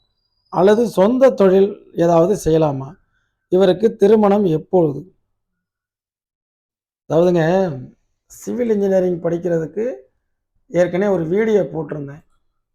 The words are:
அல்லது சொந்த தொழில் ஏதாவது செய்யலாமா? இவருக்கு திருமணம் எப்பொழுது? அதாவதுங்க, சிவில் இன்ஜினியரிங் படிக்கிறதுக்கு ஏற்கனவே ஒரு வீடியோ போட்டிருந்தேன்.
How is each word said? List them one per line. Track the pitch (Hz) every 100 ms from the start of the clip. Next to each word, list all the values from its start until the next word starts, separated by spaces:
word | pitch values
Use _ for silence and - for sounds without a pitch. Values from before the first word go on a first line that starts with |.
| _ _ _ _ _
அல்லது | - 190 214 240
சொந்த | - 196 254 262
தொழில் | - 190 190 202 208 -
ஏதாவது | - 170 170 175 202
செய்யலாமா? | - 160 156 135 135 185 _ _ _ _ -
இவருக்கு | 180 190 180 220 -
திருமணம் | 196 220 202 202
எப்பொழுது? | 196 156 - 185 160 143 - _ _ _ _ _ _ _ _ _ _ _ _ _ _ _ _ _ _ _ -
அதாவதுங்க, | 151 180 175 160 190 185 131 127 _ _ _ _
சிவில் | - - 214 240
இன்ஜினியரிங் | 208 196 190 185 170
படிக்கிறதுக்கு | 170 170 175 165 151 196 240 381 _ _ _ _ _ _ _
ஏற்கனவே | 170 175 175 208
ஒரு | 185 160
வீடியோ | 190 220 208
போட்டிருந்தேன். | 143 156 151 151 139 147 _ _ _ _ _